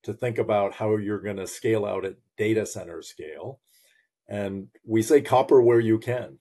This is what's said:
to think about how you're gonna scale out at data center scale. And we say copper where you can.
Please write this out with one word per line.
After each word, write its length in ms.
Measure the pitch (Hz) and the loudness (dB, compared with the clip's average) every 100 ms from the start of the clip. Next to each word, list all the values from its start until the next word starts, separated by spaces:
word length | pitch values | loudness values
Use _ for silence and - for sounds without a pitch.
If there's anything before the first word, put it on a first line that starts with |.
to 120 | - | -10
think 240 | 107 123 117 | -6 -4 -2
about 360 | 110 104 98 | 0 0 0
how 220 | - 110 107 | -2 -2 0
you're 240 | 101 104 | -2 -6
gonna 260 | 98 98 90 | -6 -8 -10
scale 380 | - 113 110 | -4 0 0
out 200 | 104 95 | 0 -4
at 120 | 95 92 _ - | -6 -10 _ -4
data 300 | 107 110 101 | 0 0 -2
center 360 | 101 85 80 | -10 -12 -14
scale. 580 | - - 78 73 101 135 _ _ _ _ _ _ _ | -14 -16 -16 -12 -14 -16 _ _ _ _ _ _ _
And 420 | 104 98 98 98 _ | -6 -6 -8 -12 _
we 160 | - 110 | 0 0
say 200 | 110 147 | 4 4
copper 420 | - 127 135 139 | 6 2 6 6
where 180 | 120 117 | 8 4
you 180 | 113 110 | 4 0
can. 400 | 123 123 - - | 0 -6 -8 -16